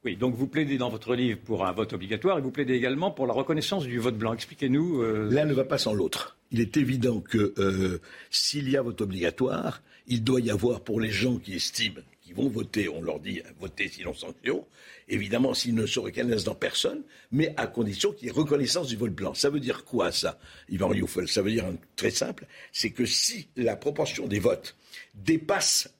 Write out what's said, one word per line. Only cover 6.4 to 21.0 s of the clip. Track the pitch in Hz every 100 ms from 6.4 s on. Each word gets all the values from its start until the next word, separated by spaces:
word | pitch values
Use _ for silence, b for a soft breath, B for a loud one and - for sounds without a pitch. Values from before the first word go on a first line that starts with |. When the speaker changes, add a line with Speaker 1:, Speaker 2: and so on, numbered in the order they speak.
| _
Speaker 2:
Il | 113
est | 113 151
évident | 127 131 120 110
que, | 90 113 104 101
euh, | 98 95 92 87 B B B
s'il | - - 147 135
y | 139
a |
vote | 120 101
obligatoire, | 101 95 85 - - - - - b b -
il | 123
doit | 113 127
y | 113
avoir | 101 120 113
pour | - 110
les | 110
gens | 101 123 117
qui | -
estiment | 90 - - 113 92 - _
qu'ils | -
vont | - 131
voter, | 113 104 107 92
on | 78
leur | 82 73
dit, | 87 92 - -
votez | 95 - 101
sinon | - 90
sanction, | 73 82 85 120 170 - B B B B
évidemment | 101 101 117 131
s'ils | 123 120
ne | 113
se | 104 -
reconnaissent | 101 117 123 110
dans | 95
personne, | - - - - 294 - B B
mais | 131 160 -
à | 110
condition | - 107 95 202
qu'il | 202 120
y |
ait |
reconnaissance | 127 147 143 127 180 143
du | 110
vote | 113
blanc. | 82 95
Ça | - 139
veut | 147
dire | 127 -
quoi | - 123 -
ça, | - 87 - B B B
Yvan | 95 92
Rioufol ? | 98